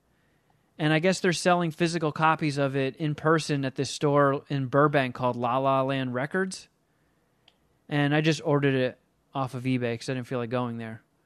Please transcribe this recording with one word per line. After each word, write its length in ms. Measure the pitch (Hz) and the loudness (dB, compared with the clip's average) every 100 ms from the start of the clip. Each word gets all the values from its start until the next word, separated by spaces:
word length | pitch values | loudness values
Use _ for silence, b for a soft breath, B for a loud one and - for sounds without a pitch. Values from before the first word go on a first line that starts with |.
| _ _ _ _ _ _ _ - | _ _ _ _ _ _ _ -2
And 160 | 151 | 2
I 60 | 156 | 2
guess 220 | 185 180 | 2 2
they're 120 | 190 | 0
selling 380 | 160 185 175 170 | 2 2 2 0
physical 400 | - 170 165 156 | 0 -2 0 -4
copies 480 | 147 160 156 151 143 | 2 2 2 0 0
of 160 | 139 | 0
it 220 | 139 135 131 | 0 -2 -2
in 180 | 151 | -4
person 500 | 147 156 160 151 143 | 0 2 2 0 -2
at 120 | 135 - | -2 -4
this 140 | 131 | -6
store 500 | - 147 143 139 139 - | -2 2 4 4 2 -4
in 180 | 139 131 | -6 0
Burbank 480 | 139 147 143 127 | 4 4 4 0
called 220 | 120 123 120 | -2 -2 0
La 220 | 120 131 | 0 0
La 240 | 135 135 | 2 2
Land 320 | 135 135 127 | 2 -2 -2
Records. 520 | 123 143 185 190 - - _ _ _ _ _ _ _ _ _ _ _ - | -4 -2 -2 -4 -8 -16 _ _ _ _ _ _ _ _ _ _ _ -4
And 240 | 147 143 | 0 2
I 80 | 151 | 2
just 200 | 156 147 | 2 0
ordered 300 | 165 143 139 | 0 2 2
it 240 | 131 127 - _ _ _ | 2 0 -4 _ _ _
off 220 | 139 131 | -6 -6
of 80 | 127 | -4
eBay 340 | 131 127 120 117 | -2 -2 -2 -4
'cause 120 | - | -6
I 60 | |
didn't 120 | 131 120 | -6 -6
feel 140 | 127 | -6
like 100 | 117 | -4
going 280 | 123 120 117 | -4 -4 -8
there. 240 | 113 110 _ _ | -12 -14 _ _